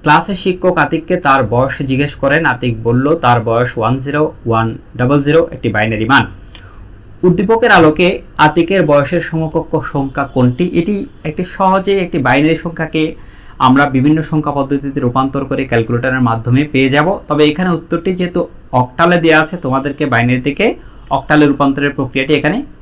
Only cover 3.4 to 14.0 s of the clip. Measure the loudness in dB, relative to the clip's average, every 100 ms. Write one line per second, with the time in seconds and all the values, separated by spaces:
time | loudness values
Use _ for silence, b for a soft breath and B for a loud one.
3.4 | 2 0 0 -2 -2 -2 -2 -2 -2 -4
4.4 | -2 0 0 -6 -14 -4 0 2 4 2
5.4 | 2 -4 -2 0 0 -2 2 2 0 -8
6.4 | B B B B B -20 -20 -2 0 2
7.4 | 2 2 4 6 4 4 0 0 -8 0
8.4 | 2 2 2 2 4 2 2 -2 -2 -4
9.4 | -4 -4 -4 -6 -4 -4 -4 -6 -4 0
10.4 | 0 2 -2 0 -2 -4 -6 -10 -8 -6
11.4 | -8 0 2 2 2 -2 0 -2 0 2
12.4 | 2 0 -4 -8 -4 -2 -2 -6 B B
13.4 | B B 2 4 4 2